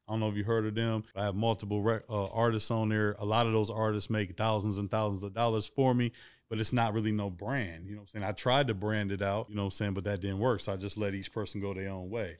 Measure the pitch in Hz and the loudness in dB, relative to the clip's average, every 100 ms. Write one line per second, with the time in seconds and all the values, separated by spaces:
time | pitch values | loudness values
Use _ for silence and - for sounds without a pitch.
0 | - 110 107 101 104 113 110 107 113 110 | -6 0 0 0 0 2 2 0 0 0
1 | 107 95 104 98 113 107 104 104 104 110 | -4 -4 -2 2 2 2 0 0 2 0
2 | - 107 95 107 117 110 - 113 110 107 | -2 -4 -2 2 2 2 0 0 2 2
3 | 104 101 104 110 117 110 104 110 110 107 | 2 0 0 2 4 4 2 0 0 0
4 | - 107 98 90 113 107 104 98 101 110 | 0 -2 -2 0 0 2 0 -2 0 0
5 | 107 98 101 101 120 110 - - 131 123 | 0 -2 -6 -2 0 0 -2 2 4 4
6 | 120 - - - - 110 110 123 117 107 | 2 -2 -20 -20 -8 -2 2 2 2 2
7 | 110 107 101 87 101 135 95 82 90 104 | 2 0 -2 -4 -4 -4 -4 -8 -12 -12
8 | 101 107 98 104 127 135 135 101 107 107 | -12 -6 -4 0 2 4 4 2 2 0
9 | 101 98 98 101 - 104 98 - 104 98 | 0 0 0 0 -2 -2 -2 0 -2 -2
10 | 95 98 98 95 123 104 - 95 98 104 | -2 -2 -2 0 2 2 -2 -4 -4 -2
11 | 101 98 95 113 101 104 98 95 98 95 | -2 -2 -6 -6 -6 -4 -4 -4 -6 -6
12 | 92 113 95 82 | -6 -6 -6 -8